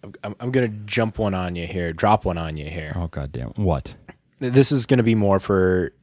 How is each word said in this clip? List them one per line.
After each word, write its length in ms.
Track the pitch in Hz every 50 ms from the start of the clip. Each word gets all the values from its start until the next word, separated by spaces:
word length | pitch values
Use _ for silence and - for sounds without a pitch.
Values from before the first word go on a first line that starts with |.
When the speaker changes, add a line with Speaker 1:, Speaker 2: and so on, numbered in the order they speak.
| -
Speaker 1:
I'm, 100 | 101 98 - -
I'm, 120 | 104 104 _
I'm 100 | - 123
gonna 180 | 127 131 123 113
jump 500 | 107 107 104 104 - - 113 110 104 -
one 160 | 110 101 95
on 200 | 92 90 90 87
you 120 | 87 85 85
here, 240 | 98 95 87 85 82
drop 320 | 82 - 104 107 110 -
one 140 | 98 87 85
on 180 | 82 80 78
you 120 | 78 73 73
here. 240 | 78 82 78 76 73
Speaker 2:
Oh, 100 | 90 87
goddamn. 460 | 82 - 80 71 69 - 60 62 57 -
What? 380 | - 104 92 80 67 - - - - _ - - _ _ _ _ _
Speaker 1:
Th-, 120 | 139 127 123
this 200 | 135 139 - 151
is 140 | 135 113
gonna 160 | - 139 123 113
be 100 | 113 113
more 240 | 110 104 101 98 95
for 540 | - - 101 95 92 92 92 90 90 - _ _